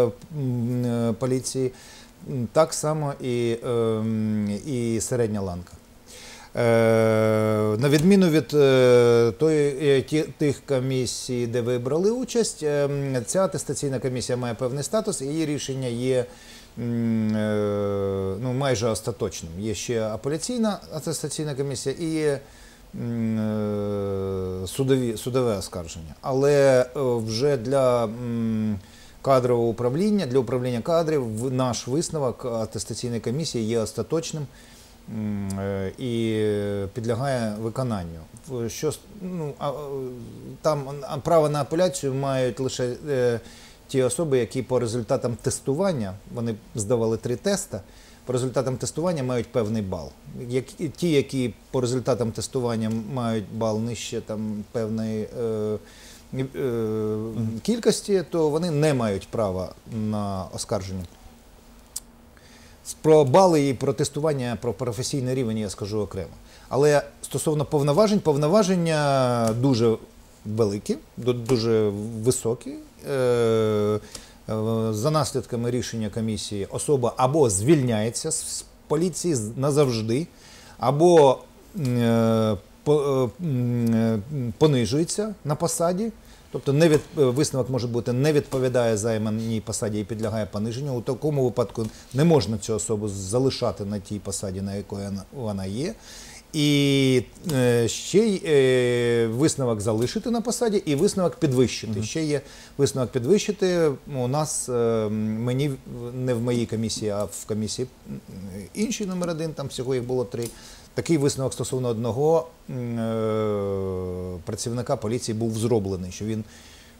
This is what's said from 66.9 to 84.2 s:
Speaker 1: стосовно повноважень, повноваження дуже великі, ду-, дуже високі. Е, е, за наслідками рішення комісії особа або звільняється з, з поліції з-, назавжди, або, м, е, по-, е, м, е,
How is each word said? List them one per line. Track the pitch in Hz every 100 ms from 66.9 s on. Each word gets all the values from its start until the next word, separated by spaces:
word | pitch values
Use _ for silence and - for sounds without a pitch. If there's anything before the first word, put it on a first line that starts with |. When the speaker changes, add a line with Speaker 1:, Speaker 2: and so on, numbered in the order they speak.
| 143 - -
Speaker 1:
стосовно | - - 160 151
повноважень, | 139 151 143 151 214 208
повноваження | 160 143 151 214 185 185 165 151 143 135 123 120 113 113
дуже | 139 113 117 110 - - - -
великі, | 107 110 104 208 - 285 - -
ду-, | 123 120 117
дуже | 123 113 110 107 101 110 113
високі. | 117 - 113 101 254 302 302 - 151
Е, |
е, | 135 127 120 113 113 107 107 104 107 - - - - - 110 110 113 110
за | 107 143
наслідками | 156 147 131 - 117 120
рішення | 123 - 117 107
комісії | 113 110 104 - 104 95
особа | 117 - 139 117 -
або | 127 156 123
звільняється | 95 120 160 127 107 113 - 156
з, | - - -
з | - - -
поліції | 151 180 - 175
з-, | 131 107 123
назавжди, | 143 143 135 113 110 127 175 - - - - -
або, | 120 143 175 170 139 127 - - - 208
м, | 131 120
е, | 117 113 113 110 110 98 - -
по-, | 147 147 139 135 123 -
е, |
м, | 175 127 123 120 117
е, | 113 113 110